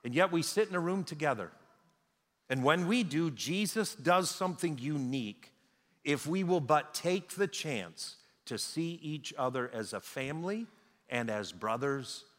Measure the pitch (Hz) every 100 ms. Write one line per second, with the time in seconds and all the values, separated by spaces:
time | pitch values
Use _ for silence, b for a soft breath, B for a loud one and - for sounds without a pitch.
0 | 123 131 185 170 - 202 208 180 170 190
1 | 170 156 151 117 85 - - _ _ _
2 | _ _ _ _ _ 131 131 170 175 240
3 | 190 147 165 120 139 185 208 220 208 -
4 | 135 180 180 - 185 170 165 139 135 147
5 | 127 135 107 104 - b b b b b
6 | 147 143 147 185 180 180 131 151 - -
7 | 170 180 - 180 196 - 160 120 87 -
8 | - - b b - 110 - 160 165 170
9 | 151 151 - 147 127 127 123 117 107 104
10 | - - 135 160 175 214 226 b b b
11 | _ 120 117 107 98 90 107 117 139 139
12 | 120 - -